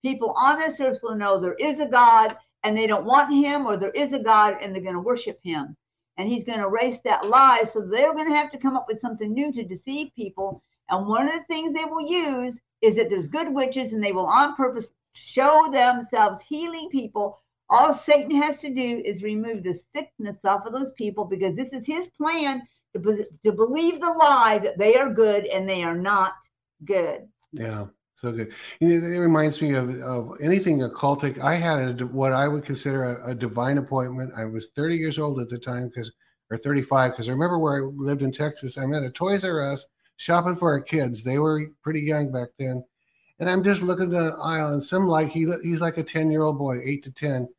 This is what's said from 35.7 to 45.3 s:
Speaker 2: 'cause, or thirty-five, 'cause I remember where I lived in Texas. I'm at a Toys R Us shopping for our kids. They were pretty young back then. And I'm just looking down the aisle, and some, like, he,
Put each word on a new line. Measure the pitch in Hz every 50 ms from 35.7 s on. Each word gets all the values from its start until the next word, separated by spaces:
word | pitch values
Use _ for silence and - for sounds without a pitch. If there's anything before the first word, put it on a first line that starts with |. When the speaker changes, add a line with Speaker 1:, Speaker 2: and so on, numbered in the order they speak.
| 120 123 127 120
Speaker 2:
'cause, | - 123 113 113 _ _ _ _ _ _ _ _
or | 113
thirty-five, | 110 - 143 143 139 131 - 135 135 127 127 127
'cause | - 113 120
I |
remember | 131 135 165 175 175 165
where | 160 147 143 139 135
I | 135 143
lived | 139 139 143 143 135 139
in | 131
Texas. | 131 - 151 151 147 - - 123 -
I'm | 135 135 135 147
at | 151 139
a | 127
Toys | - - 180 190 202 196 185
R | 185 170 151 139 139
Us | 139 135 - _ _ _ _ _ _
shopping | - - - 170 175 170 180 180
for | 170 175 165
our | 143 139
kids. | 143 - 160 156 135 123 120 107
They | 110 127 131
were | 143 151 156 156 151 151 151 - _ _
pretty | 151 156 156
young | 147 151 151 151 147 135
back | 127 127 123 - _
then. | - 135 131 127 127 123 _ _ _ _ _ _ _ _ _ _
And | _ 175
I'm | 180 180 190
just | 185 202 202 175 175
looking | 180 180 170 185 175
down | 175 175 165 160
the | 160 -
aisle, | 147 156 165 156 156 151 147
and | 143 135
some, | - 185 190 196
like, | 185 165 156 156
he, | 143